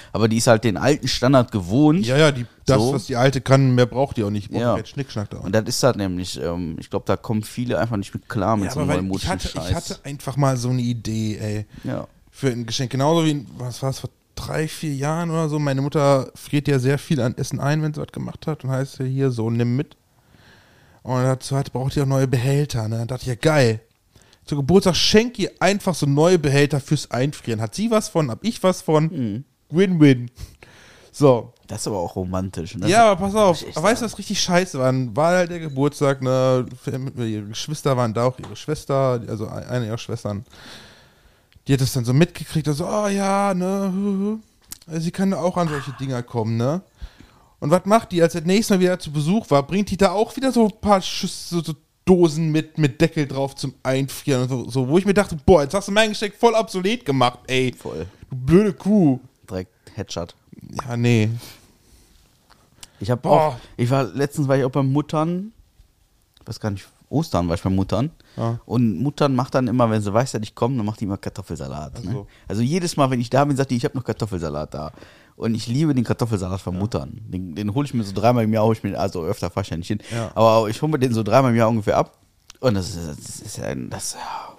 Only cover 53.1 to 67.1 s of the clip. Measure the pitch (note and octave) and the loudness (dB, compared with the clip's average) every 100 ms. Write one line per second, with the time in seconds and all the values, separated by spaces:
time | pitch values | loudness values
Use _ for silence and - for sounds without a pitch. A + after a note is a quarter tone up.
53.1 | D#3 C3+ C3+ C#3 - C#3 - C3 C3+ C3+ | 2 -4 -4 -6 -6 -10 -6 -2 0 -2
54.1 | - - B2+ B2+ B2+ - B2+ B2+ E3 G3 | -4 0 0 0 -4 -4 -2 0 2 2
55.1 | G3 F#3+ D#3+ - E3+ C#3 G3 G3 G#3 A3 | 2 0 0 6 6 4 -2 0 2 2
56.1 | G3+ G3+ - A#3 A3 A3 F#3 G3+ A#3+ - | 0 -6 2 2 4 0 -2 -2 -2 0
57.1 | C3+ B2 - - C3 B2+ - - D2 E2+ | 2 2 0 -2 0 0 -4 -10 -10 -10
58.1 | - - C3 C3 F3 G#3+ - F#3+ G#3+ D3+ | -14 -12 -6 4 6 6 0 2 4 4
59.1 | C3 - _ - F#2 F#2 _ - - F#2+ | 2 -4 _ -10 -10 -10 _ -16 -12 -8
60.1 | E2+ F2 - _ - - - A#2+ A#2+ A#2+ | -8 -8 -12 _ -20 -14 -12 -6 0 4
61.1 | A2+ G#2+ A#2 - - _ _ _ - _ | 4 2 -2 -10 -20 _ _ _ -20 _
62.1 | _ _ _ _ _ _ _ - - G2+ | _ _ _ _ _ _ _ -20 -8 -4
63.1 | B2 D3+ E3 D3+ A#2+ - - A#2+ C3+ A2+ | -2 4 4 4 -2 -10 -4 0 2 0
64.1 | G#2 C#3+ - C3+ C3+ C3 C#3+ C3+ C#3+ D3 | -2 -2 0 2 2 2 0 0 0 0
65.1 | D#3 D#3+ F3+ G#3+ - _ _ _ _ _ | -2 -2 -4 -8 -16 _ _ _ _ _
66.1 | _ _ _ - - A2 G2 - _ - | _ _ _ -16 -8 -6 -6 -12 _ -6